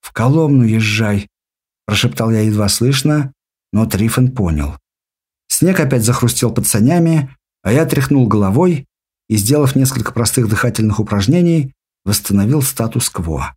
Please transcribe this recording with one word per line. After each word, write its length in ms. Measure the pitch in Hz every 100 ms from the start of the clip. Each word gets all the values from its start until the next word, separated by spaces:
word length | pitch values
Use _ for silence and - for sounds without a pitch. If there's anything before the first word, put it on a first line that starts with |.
«В 120 | -
Коломну 520 | - 117 156 156 139
езжай», 640 | 117 110 110 104 110 101 101 _ _ _ _ _
прошептал 460 | - 104 120 - 113
я 100 | 110
едва 280 | 107 107 104
слышно, 640 | - 123 135 156 151 135 _ _ _ _
но 120 | 101
Трифон 480 | 110 95 113 123 127
понял. 460 | 127 92 76 71 - _ _ _ _ _ _ _
Снег 300 | - 170 185
опять 240 | 139 131
захрустел 480 | 110 123 120 - 117
под 140 | - -
санями, 720 | 104 117 175 165 160 131 - _ _
а 100 | -
я 120 | 123
тряхнул 420 | 160 143 135 143 117
головой 600 | 104 98 110 180 156 - _ _ _ _
и, 80 | 110
сделав 400 | 107 147 135 135
несколько 360 | 135 123 107
простых 360 | - 113 - 113
дыхательных 520 | 104 120 107 110 104
упражнений, 760 | 104 104 98 170 175 165 135 _ _ _
восстановил 580 | 95 104 - 101 101 151
статус-кво. 920 | 135 - 113 - - - 82 76 67